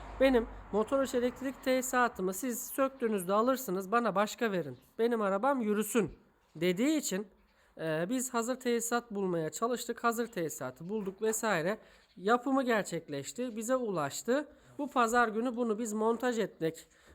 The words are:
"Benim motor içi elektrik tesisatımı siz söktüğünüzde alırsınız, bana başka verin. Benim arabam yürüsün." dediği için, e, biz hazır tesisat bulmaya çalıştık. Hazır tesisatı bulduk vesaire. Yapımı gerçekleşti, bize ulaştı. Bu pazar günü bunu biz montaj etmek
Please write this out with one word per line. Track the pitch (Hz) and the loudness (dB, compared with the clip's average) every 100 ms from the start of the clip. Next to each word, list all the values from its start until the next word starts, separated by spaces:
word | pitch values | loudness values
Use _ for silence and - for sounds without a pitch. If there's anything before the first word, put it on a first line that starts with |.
| - - | -8 2
"Benim | 269 247 - - - | 6 6 2 -8 -4
motor | 202 214 269 | -2 2 2
içi | 262 247 | 2 0
elektrik | 247 240 262 262 | 0 -2 -8 -4
tesisatımı | 269 262 254 254 240 240 185 | 0 0 2 2 2 0 -4
siz | 190 262 220 - | -2 -4 -6 -4
söktüğünüzde | - 269 269 233 208 175 | 0 0 0 -2 0 0
alırsınız, | 208 240 254 254 185 190 | 2 4 2 0 -4 0
bana | 233 233 | 0 2
başka | 185 208 - 233 | 2 0 0 -2
verin. | 185 147 127 - - | 0 -4 -8 -10 0
Benim | 233 226 | 0 2
arabam | 202 196 254 269 | 2 2 2 2
yürüsün." | 214 208 208 240 156 - _ _ _ 156 | 2 0 0 0 0 -4 _ _ _ -2
dediği | 180 180 269 311 | 0 2 2 2
için, | - 190 208 _ _ _ _ - | 0 -4 -6 _ _ _ _ -6
e, | 160 156 175 | -2 -2 0
biz | 254 247 | -2 -2
hazır | 233 226 254 | -2 -2 -2
tesisat | 247 233 220 240 233 | 0 0 0 -2 -2
bulmaya | 202 190 170 156 | -2 0 0 -2
çalıştık. | - 233 240 - 233 | -2 -2 -2 -6 -2
Hazır | 233 226 233 | 0 0 -2
tesisatı | 196 160 - 131 - 170 | -4 -4 -4 -8 -8 -6
bulduk | 214 196 190 | -4 -4 -2
vesaire. | 220 220 226 180 160 214 - - _ - | 0 0 2 2 0 -2 -8 -20 _ -4
Yapımı | 185 247 277 269 | 2 2 2 2
gerçekleşti, | 247 220 180 165 - 139 139 - 254 214 | 2 2 0 -6 -6 -8 -6 -6 -6 -4
bize | 220 262 | 0 0
ulaştı. | 233 175 143 - - 269 294 - - - | 0 -2 -2 -2 0 0 -2 -12 -14 -8
Bu | 285 | -2
pazar | 262 226 240 233 | 2 4 4 2
günü | 214 254 233 | 2 -2 0
bunu | 233 208 | -2 -2
biz | 233 | -2
montaj | 214 220 233 254 226 | 0 2 2 0 0
etmek | 185 - 160 160 - _ - | -2 -2 -4 -4 -12 _ -20